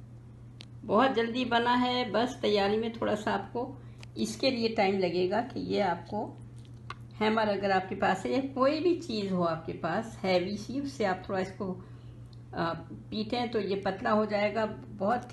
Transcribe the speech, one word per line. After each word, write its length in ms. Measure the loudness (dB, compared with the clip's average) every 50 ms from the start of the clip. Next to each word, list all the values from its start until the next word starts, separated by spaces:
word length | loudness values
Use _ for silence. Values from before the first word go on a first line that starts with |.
| -18 -16 -16 -18 -18 -18 -18 -18 -18 -18 -16 -16 -16 -16 -14 -10 -2
बहुत 300 | 2 4 4 6 4 4
जल्दी 300 | 2 0 0 0 -2 0
बना 260 | 2 2 2 4 4 4
है, 340 | 4 4 2 2 0 0 0
बस 260 | 2 2 2 0 0 -2
तैयारी 360 | 0 2 4 4 4 4 2
में 140 | 2 0 -2 -2
थोड़ा 200 | -2 -2 0 0
सा 160 | 0 0 0 0
आपको 400 | -2 -2 -4 -4 -4 -4 -6 -8 -10 -14 -16 -16 -16 -16 -10 -4
इसके 320 | -2 -2 -2 0 2 2 2
लिए 160 | 2 2 2 0
टाइम 260 | 2 4 4 4 4 4
लगेगा 400 | 2 2 4 2 2 2 2 0 0
कि 160 | -2 -4 -6 -2
ये 120 | 0 2 2
आपको 440 | 2 2 0 -2 -4 -6 -4 -4 -4 -6 -8 -12 -14 -16 -16 -16 -16 -16 -16 -16 -14 -14 -14 -14 -14 -10 -4 0
हैमर 280 | 2 2 4 4 4 2
अगर 220 | 2 2 2 4
आपके 240 | 4 2 2 0 -2
पास 280 | 2 2 2 2 2 0
है 60 | 0
या 80 | 0 0 0 0 2
कोई 260 | 4 4 4 4 4
भी 140 | 4 4 2
चीज़ 340 | 2 0 -2 -2 -2 0 0 2
हो 100 | 2 2
आपके 300 | 2 0 -2 -4 -6 -6
पास 420 | -4 -2 0 0 0 -2 -4 -6 -2 2
heavy 320 | 4 4 4 4 2 -2
सी, 220 | -4 -6 -4 -4 -4
उससे 260 | -4 -4 -2 0 2
आप 180 | 2 2 0 -2 -2
थोड़ा 100 | -2 0
इसको, 320 | -2 -2 -4 -4 -4 -4 -4 -6 -10 -14 -16 -16 -16 -16 -16 -16 -16 -16 -16 -16 -14 -8 -4
आ, 100 | -2 0 0 0 -2 -6 -10 -12 -14 -10 -6
पीटें 400 | -4 -4 -2 -2 -2 -2 0 0
तो 80 | 0 0
ये 140 | 0 0 0 0 0
पतला 260 | 0 -2 0 2 2
हो 140 | 4 4 4
जाएगा, 400 | 2 2 2 2 2 2 0 0
बहुत 600 | -2 -2 -6 -12 -12 -6 -2 0 2 2 0 0 0